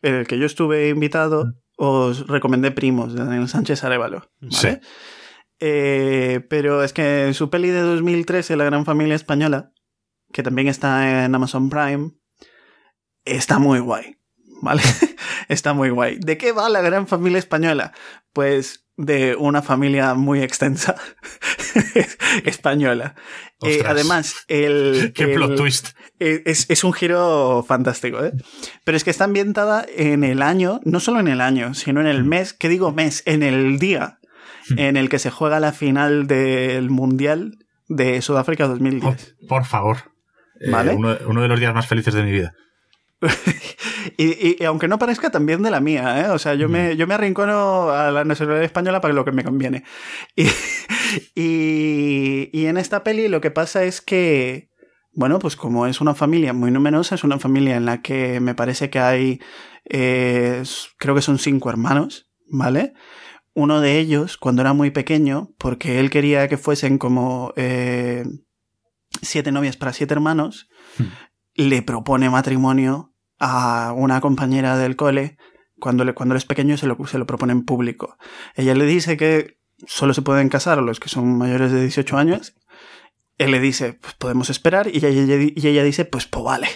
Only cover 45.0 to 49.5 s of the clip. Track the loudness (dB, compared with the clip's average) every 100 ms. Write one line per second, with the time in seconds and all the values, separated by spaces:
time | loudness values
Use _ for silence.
45 | 0 0 -2 0 0 2 0 2 0 0
46 | 0 0 0 0 0 0 0 0 0 0
47 | 0 0 0 0 0 2 2 0 0 2
48 | 2 0 0 0 0 0 0 -2 -2 0
49 | 0 0 0 -2 -2